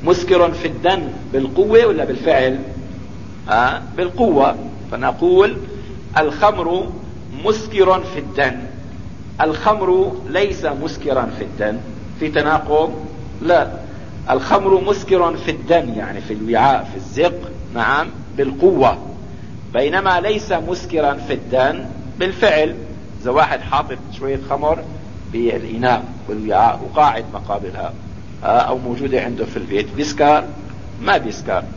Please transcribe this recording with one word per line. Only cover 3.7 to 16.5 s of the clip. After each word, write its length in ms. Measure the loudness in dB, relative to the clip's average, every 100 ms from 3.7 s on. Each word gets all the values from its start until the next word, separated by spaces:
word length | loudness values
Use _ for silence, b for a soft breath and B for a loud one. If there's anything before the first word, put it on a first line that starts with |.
| 0 -6 -4
بالقوة. 580 | -4 2 2 6 4 2 -8 -12 -10
فنقول: 680 | -4 -2 2 4 6 6 2 -10 B B B B 2
"الخمر 720 | 2 4 2 4 0 -2 -2 -8 -12 -14 -12 -4 0
مسكر 580 | 0 -2 2 6 4
في 160 | 2 -8
الدم". 400 | -6 0 0 0 -10 -12 -14 -12 -12 -12 -14 0
الخمر 760 | 0 2 2 2 4 4 4 -2 -2
ليس 360 | 0 0 0 -4
مسكرا 640 | -2 -6 -4 0 0 0 -6
في 60 |
الدم. 340 | -10 -2 -2 -2 -8 -12 -12 -6
في 100 | -2
تناقض؟ 760 | 0 2 2 2 2 2 -2 -10 -12 -12 -6
لا. 260 | 2 4 4 -6 -12 B B B -2
الخمر 520 | -2 2 2 4 4
مسكر 560 | 4 0 2 4 4 0
في 140 | -6
الدم، 420 | -6 2 2 4 -4
يعني، 240 | -6 -8
في 120 | -8
الوعاء، 500 | -6 0